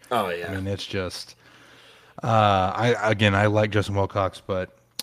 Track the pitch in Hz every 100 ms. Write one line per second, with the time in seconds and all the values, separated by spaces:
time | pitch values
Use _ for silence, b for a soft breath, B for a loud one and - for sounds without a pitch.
0 | - 120 95 87 95 95 98 98 - 101
1 | 90 - - - b b b b b b
2 | b b 123 113 104 98 92 98 120 113
3 | 110 104 104 98 104 107 107 104 98 98
4 | 95 104 92 - - 92 92 _ _ -